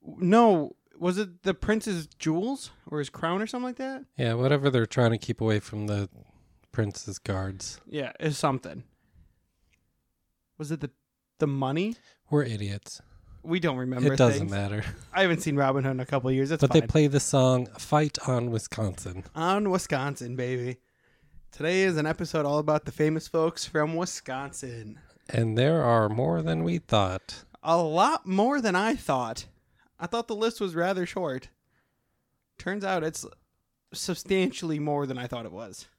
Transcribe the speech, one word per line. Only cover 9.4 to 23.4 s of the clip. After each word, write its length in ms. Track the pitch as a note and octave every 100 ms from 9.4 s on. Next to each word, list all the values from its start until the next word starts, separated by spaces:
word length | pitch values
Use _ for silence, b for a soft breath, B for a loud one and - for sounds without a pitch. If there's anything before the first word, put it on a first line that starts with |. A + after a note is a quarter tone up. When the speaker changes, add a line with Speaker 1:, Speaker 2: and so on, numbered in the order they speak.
| _ _ _ _ _ _ _ _ _ _ _ _
Speaker 1:
Was 140 | D3+
it 80 | D#3
the, 120 | C#3+ _ _ _ _ _
the 80 | D3+
money? 480 | C#3 C3 D3+ G3+ A#3 b b _
Speaker 2:
We're 140 | D3+
idiots. 580 | B2+ G#2+ G2+ G2+ - - - - - -
Speaker 1:
We 180 | - F3+
don't 160 | D#3+ B2+
remember 380 | B2+ B2+ C#3
Speaker 2:
It 40 | C3
doesn't 220 | B2 C#3 G2+
Speaker 1:
things. 40 |
Speaker 2:
matter. 340 | G2+ G2+ G#2 - -
<laughs> 140 | -
Speaker 1:
I 100 | F3+
haven't 180 | F#3+ E3
seen 160 | E3 C#3+
Robin 260 | C3+ C#3
Hood 80 | C3+
in 80 | C3
a 60 | B2+
couple 240 | C#3+ B2+
of 60 | C3
years. 140 | C3+
That's 120 | D#3+
Speaker 2:
But 100 | C#3
Speaker 1:
fine. 100 | D#3+
Speaker 2:
they 60 | A#2
play 200 | D#3+ D3
the 120 | C#3
song 460 | - C#3 C3 B2+ B2+ -
Fight 400 | - D3+ D3+ - -
on 220 | B2 A#2+
Wisconsin. 720 | A2+ - - G#2+ F2+ - F2+ F2 D#3
Speaker 1:
On 340 | E3+ G3 G#3
Wisconsin, 680 | F#3 - C#3+ C#3 C#3 A#2+ B2
baby. 400 | B2 B2+ B2 A#2+ _ _ _ _ _ - -
Today 300 | - D#3 F#3
is 160 | F#3+ D#3+
an 80 | D3+
episode 400 | D#3 E3 D#3+ C#3+
all 140 | D3
about 260 | D3+ D3+ -
the 60 |
famous 340 | - D#3 D#3 -
folks 380 | E3